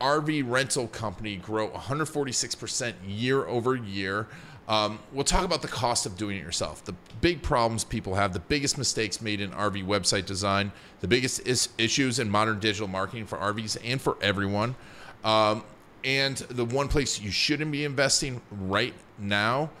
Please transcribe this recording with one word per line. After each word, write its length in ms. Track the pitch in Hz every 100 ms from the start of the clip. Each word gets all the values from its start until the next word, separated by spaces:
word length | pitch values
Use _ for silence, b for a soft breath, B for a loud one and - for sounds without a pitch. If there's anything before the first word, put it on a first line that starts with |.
R 200 | 131 151
V 220 | 151 151
rental 460 | 123 127 131 139 117
company 480 | - 107 92 107 98
grow 320 | 98 107 107
a 100 | 98
hundred 280 | - 143 151
forty-six 500 | 147 135 117 113 -
percent 400 | 113 - 120 90 98
year 400 | 101 123 135 107
over 300 | 120 123 131
year. 500 | 107 98 95 101 110 B B B -
Um, 320 | 110 107 107 -
we'll 120 | 135
talk 200 | 139 185
about 180 | 185 156
the 60 | -
cost 360 | - 120 117
of 120 | 123 92
doing 200 | 104 98
it 60 |
yourself, 420 | 82 - 80 80
the 120 | - 90 - 113
big 220 | 170 165
problems 420 | - 135 117 113
people 320 | - 117 98 95
have, 160 | 101
the 80 | 90
biggest 360 | - 147 139 -
mistakes 460 | 123 - 110 -
made 180 | 110 104
in 120 | 101
R 180 | 71 104
V 140 | 98
website 420 | 92 101 90 104 92
design, 460 | 95 101 98 101 - B B
the 100 | 92
biggest 380 | 120 127 - -
is-, 220 | 127 - -
issues 400 | 113 143 135 120
in 100 | 110
modern 300 | 104 110 107
digital 300 | 110 104 101
marketing 360 | 95 98 120
for 140 | 101 82
R 140 | 98
Vs 240 | 104 107 -
and 260 | 113 135
for 140 | - -
everyone, 540 | 101 98 98 101 117 131 B B B B
um, 400 | 110 110 107 110 - - - -
and 360 | 131 135 139 131
the 260 | - 123
one 240 | 120 131 139
place 320 | 156 131 -
you 100 | 104
shouldn't 400 | 90 - 147 156
be 140 | 143
investing 580 | 147 131 135 - 143 123 -
right 440 | 101 95 98 120 - - -
now 540 | 101 101 107 131 156 -